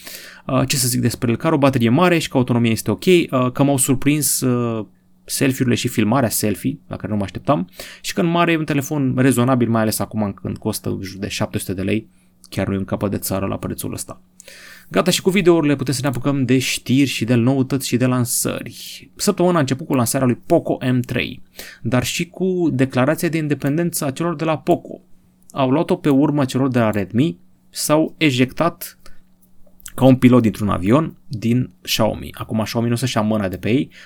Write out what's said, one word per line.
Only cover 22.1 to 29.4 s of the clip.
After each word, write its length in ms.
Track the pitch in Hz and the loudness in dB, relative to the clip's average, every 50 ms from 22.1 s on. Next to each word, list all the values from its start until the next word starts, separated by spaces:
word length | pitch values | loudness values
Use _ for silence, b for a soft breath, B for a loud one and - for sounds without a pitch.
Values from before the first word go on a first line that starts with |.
| - - 170 | -4 -6 -6
cu 420 | 170 - - 185 190 185 180 170 151 | -6 -6 -4 -2 -2 0 0 0 0
declarația 560 | 131 127 135 131 - 127 127 143 160 156 180 165 | 2 0 0 0 0 0 0 0 0 0 -2 -2
de 100 | 156 160 | -2 -2
independență 640 | 151 143 143 135 - 139 143 165 170 170 170 - 165 | -2 -2 -2 -2 -2 -2 -2 -2 -2 -2 -4 -4 -6
a 60 | 139 | -6
celor 260 | 131 - 165 175 170 | -4 -4 -4 -4 -4
de 80 | 147 160 | -4 -2
la 140 | 160 156 147 | -2 -2 -2
Poco. 420 | - - 165 - - - - - _ - - - _ _ _ _ _ - | 0 0 0 0 -2 -10 -18 -18 _ -20 -20 -20 _ _ _ _ _ -10
Au 200 | - - 135 127 | -4 -2 0 2
luat-o 260 | 135 160 170 170 180 | 2 2 2 0 0
pe 120 | 175 - 156 | 0 2 2
urmă 360 | 139 135 147 151 143 147 135 | 4 4 4 2 2 0 0
celor 240 | 131 - 127 135 135 | 0 0 0 0 2
de 100 | 120 120 | 2 2
la 120 | 113 107 | 2 2
Redmi, 480 | 104 104 95 90 104 117 151 170 175 - - - _ _ _ _ | 2 0 -2 -2 0 0 0 0 -2 -6 -14 -20 _ _ _ _
s-au 440 | - - - - 151 156 160 - - | -10 -6 0 2 2 2 2 0 0
ejectat 840 | - 160 147 127 123 127 127 - - 156 170 - - - - - _ - b b b b _ _ _ | 0 2 2 4 2 0 0 0 -2 -2 -2 -2 -6 -14 -16 -16 _ -16 b b b b _ _ _